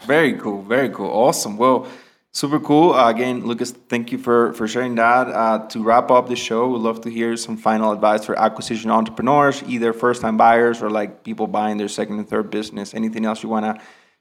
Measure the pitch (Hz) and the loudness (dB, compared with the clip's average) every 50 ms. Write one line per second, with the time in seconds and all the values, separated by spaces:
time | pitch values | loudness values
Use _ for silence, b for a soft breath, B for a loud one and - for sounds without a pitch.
0 | - 113 139 160 165 131 110 - - 110 101 98 95 101 117 135 135 113 95 - | -2 0 2 4 4 2 0 -2 -6 -6 -6 -6 -4 -2 0 0 0 -2 -4 -6
1 | 98 82 - 107 117 147 165 - - 117 101 104 120 131 127 113 B B B B | -6 -2 0 2 4 4 2 0 -4 -6 -2 2 2 4 4 2 B B B B
2 | B B B B B _ - - - 139 147 147 147 - 147 151 165 175 135 131 | B B B B B _ -8 -6 -4 -2 -2 -2 0 2 4 6 6 6 6 6
3 | 120 117 113 113 127 127 123 123 110 117 120 117 139 - - - _ - 123 120 | 6 4 4 2 0 -2 -4 -4 -4 -6 -4 -4 -6 -6 -8 -12 _ -6 -4 -4
4 | 117 120 131 127 - 123 120 120 117 107 - - 113 110 113 123 127 123 120 117 | -4 -6 -8 -6 0 2 4 4 4 2 0 -4 -6 -4 -2 -2 -4 -2 0 2
5 | 113 117 120 127 127 120 - 113 113 113 110 107 110 - - 117 107 113 117 123 | 4 4 4 4 2 0 0 0 0 2 0 0 -2 -6 -8 -2 0 4 4 4
6 | 120 - 127 123 123 123 123 120 - - 117 113 120 127 127 117 110 113 113 113 | 4 4 4 4 4 2 -2 -6 -4 -4 -2 0 0 0 -2 -2 -2 -2 -4 -4
7 | - 120 113 113 117 117 113 117 - - 113 110 - 113 110 110 110 107 104 101 | -8 -8 -4 -4 -2 -2 -2 -4 -6 -8 -10 -4 0 0 0 2 0 0 0 2
8 | 107 107 107 110 - - 107 - 107 110 110 - - - 120 110 113 110 110 113 | 2 2 2 2 0 -4 -2 0 0 0 0 -4 -6 -8 -8 -6 -2 0 0 0
9 | 110 110 - - 113 127 143 147 143 139 131 135 - - 123 117 113 117 113 113 | 0 -2 -4 -2 0 2 4 4 4 4 2 -2 -6 -6 -4 -2 -2 -2 -2 0
10 | - 123 120 - - 113 110 110 117 117 117 117 120 117 117 117 110 104 107 107 | 0 0 0 0 -2 -2 2 4 6 6 6 6 4 4 2 0 -2 -4 -2 -2
11 | 104 98 - - _ 110 110 110 107 95 98 104 107 107 104 104 104 104 - - | -4 -6 -8 -12 _ -10 -6 -6 -4 -4 -2 -2 -2 -2 -2 -4 -4 -4 -4 -6
12 | 101 - 104 107 104 - 107 104 104 104 104 104 107 - - 104 101 - - 110 | -6 -6 -6 -8 -6 -4 -4 -4 -4 -4 -6 -8 -8 -8 -10 -12 -12 -10 -6 -4
13 | 110 113 110 113 110 110 110 110 - 110 110 110 107 107 107 B B B B B | -4 -4 -4 -4 -4 -4 -4 -4 -4 -4 -2 -2 -2 -4 -6 B B B B B
14 | B B B B | B B B B